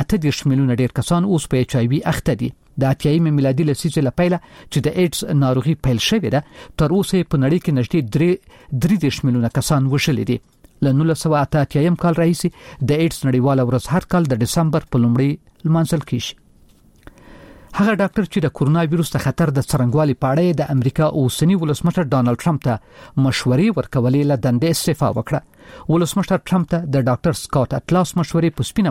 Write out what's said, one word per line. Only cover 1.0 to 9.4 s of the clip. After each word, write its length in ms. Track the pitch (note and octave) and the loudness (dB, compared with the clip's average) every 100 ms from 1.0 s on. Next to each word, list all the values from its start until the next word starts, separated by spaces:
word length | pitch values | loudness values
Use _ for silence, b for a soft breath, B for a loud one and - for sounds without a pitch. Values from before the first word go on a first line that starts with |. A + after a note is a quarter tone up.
کسان 260 | - F3 G3 | -2 0 0
اوس 220 | E3 - | -2 0
په 60 | C3 | -2
ایچ 160 | B2 B2+ | 0 0
آی 100 | A#2+ | 0
وي 80 | C#3+ D#3 | 0 -2
اخته 260 | - - A2 | -4 -2 -2
دي. 80 | B2 - _ - | -4 -8 _ -4
د 40 | C3+ | -2
اتیایمې 400 | - D3+ D#3+ D#3+ C#3+ | 0 0 2 2 2
میلادي 280 | C3+ C3+ D3+ | 2 0 0
لسیزې 360 | C3+ D#3+ D#3 C3 | -2 -2 -2 -2
له 60 | - | 0
پیله 160 | F3+ F3+ B B B | 0 0 B B B
چې 60 | C#3+ D3 | -2 -2
د 20 | F3+ | 0
ایډز 360 | F3+ - - D3 | -2 -2 -2 0
ناروغي 320 | C3+ B2+ D3 | 2 2 0
پیل 260 | D#3 C3 A2+ - | 0 0 0 0
شوې 220 | A3 B2+ C#3 | 0 0 -2
ده، 40 | B B B - | B B B -2
تر 120 | D3+ | 0
اوسه 200 | F#3+ F#3+ F#3+ | 2 0 -2
یې 60 | E3 | 0
په 60 | D3+ | 0
نړۍ 160 | C3 F3 | 2 0
کې 80 | - C3 | 0 0
نږدې 220 | A2+ E3+ A2+ | 0 -2 -2
درې، 180 | C#3 F3 F#3 B B B B2+ | 0 0 0 B B B -2
درې 140 | D#3+ G3+ | 0 2
دېرش 160 | C#3+ - C3+ | 0 0 0
میلیونه 280 | A#2+ | 0